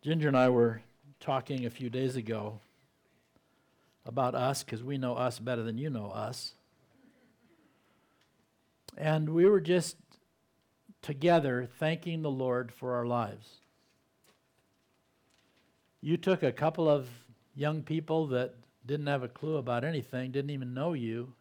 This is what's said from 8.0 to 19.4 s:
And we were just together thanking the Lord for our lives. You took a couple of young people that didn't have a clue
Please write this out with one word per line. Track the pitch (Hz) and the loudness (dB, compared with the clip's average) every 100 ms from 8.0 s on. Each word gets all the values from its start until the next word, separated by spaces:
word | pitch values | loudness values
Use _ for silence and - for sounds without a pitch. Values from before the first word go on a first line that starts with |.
| _ _ _ _ _ _ _ _ - - | _ _ _ _ _ _ _ _ -20 -4
And | 156 156 151 | 0 2 2
we | 165 185 | 6 6
were | 202 | 6
just | 160 180 - - _ _ _ _ _ _ _ _ _ - | 4 2 2 -8 _ _ _ _ _ _ _ _ _ -16
together | - 139 165 170 139 123 123 | -10 0 6 6 4 -2 -4
thanking | - 156 165 175 165 | -2 -2 -2 -4 -4
the | 156 | -2
Lord | 131 127 123 123 | -2 0 0 -4
for | - 127 | -8 -4
our | 123 120 | -2 0
lives. | 120 107 107 - - _ _ _ _ _ _ _ _ _ _ _ _ _ _ _ _ _ _ _ _ _ _ _ _ | -2 -2 -8 -18 -20 _ _ _ _ _ _ _ _ _ _ _ _ _ _ _ _ _ _ _ _ _ _ _ _
You | 147 165 | -2 0
took | 190 185 | 2 2
a | 143 | 2
couple | 120 151 160 160 | 2 -2 2 4
of | 147 127 120 - - _ | 4 0 -16 -20 -20 _
young | 139 147 156 | -6 -4 -4
people | - 160 156 160 156 | -4 -4 0 -2 0
that | 127 127 - _ _ | 0 -2 -8 _ _
didn't | 120 147 143 | -6 -4 -2
have | 139 | -2
a | 120 | -4
clue | - | -8